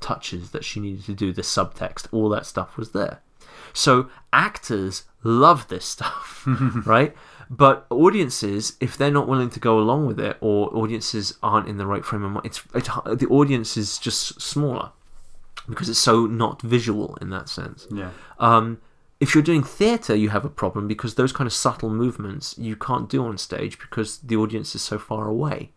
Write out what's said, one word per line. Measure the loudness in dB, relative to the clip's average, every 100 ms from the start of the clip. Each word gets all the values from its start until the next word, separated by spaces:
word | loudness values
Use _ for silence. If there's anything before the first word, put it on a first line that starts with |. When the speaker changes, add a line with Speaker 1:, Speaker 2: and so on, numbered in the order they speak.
Speaker 1:
touches | -8 -8 -8 -10 -10
that | -10
she | -8 -8
needed | -8 -8 -10
to |
do, | -4 -4
the | -2
subtext, | -4 -2 -2 -4 -8 -8 -4
all | 0 2
that | 0 -4
stuff | -6 -8 -8
was | -8
there. | -4 -4 -6 _ _ -20 -20 -12
So | 0 4 4 4 -6 0
actors | 2 2 -2 -6 -4 -4 -6 -12 _
love | 0 6 8 6 2
this | -8
stuff, | -8 -8 -8 -8 -12 -8
<laughs> | -2 0 0 0
right? | 4 6 4 0 -20 -20 -10
But | 4 6 6 0
audiences, | 4 6 6 0 -2 -4 -2 -4 -4
if | -4 0
they're | 2
not | 2 2
willing | 0 0
to | -2
go | 2 4
along | 4 4 2
with | 0
it, | -4 -2
or | 0 2 2 0
audiences | -2 -2 -4 -4 -6 -4
aren't | 0 2 0
in | -4
the | -4
right | -4
frame | -4 -4
of | -4
mind, | -6 -8
it's, | -10 -8
it's, | -6 -4
the | -4 -2 0 4
audience | 4 4 2 -2 -4
is | -4 -4
just | -4 -4 -4 -8
smaller | -6 -2 -2 -2 -8 -14 -20 -18 -16 -16 -16 -16 -12
because | -8 -2
it's | 2
so | 6 6 4
not | 2 0 -2
visual | 0 2 2 -2 -2 -6
in | -8
that | -8 -8
sense. | -10 -10 -12 -12
Speaker 2:
Yeah. | -10 -10 -12 -18 0
Speaker 1:
Um, | 6 6 4 -4 -14 _ _ -2
if | 2
you're | 4
doing | 4 4
theatre, | 2 2 2 2 2
you | 2 2
have | 0
a | -4
problem | -4 -4 -2 -4
because | -4 -4
those | 2 2
kind | 2 -2
of |
subtle | 0 -2 -2 -2
movements | 0 0 -2 -8 -10 -10 -8
you | -8 -6
can't | -4 -4 -2
do | -2
on | -2 -6
stage | -8 -6 -8 -10
because | -10 -6 -6 -6
the | -2 0
audience | 0 -2 -6
is | -8
so | -6 -8
far | -6 -6 -4
away. | -2 -2 -4 -10